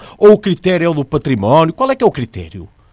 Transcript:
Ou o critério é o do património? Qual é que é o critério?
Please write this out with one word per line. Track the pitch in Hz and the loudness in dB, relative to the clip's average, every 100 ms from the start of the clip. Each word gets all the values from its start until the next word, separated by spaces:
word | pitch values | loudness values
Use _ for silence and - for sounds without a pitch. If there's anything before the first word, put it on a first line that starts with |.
| - - | -12 2
Ou | 208 | 4
o | 208 | 4
critério | 196 170 175 170 170 | 2 -4 -2 -2 -2
é | |
o | |
do | 147 | -4
património? | 131 151 143 117 101 156 160 | -4 -4 -2 -2 2 2 2
Qual | - 269 | -2 -4
é | |
que | 262 | 0
é | 220 | -2
o | |
critério? | 131 117 92 80 95 - _ _ | -2 -8 -10 -14 -16 -20 _ _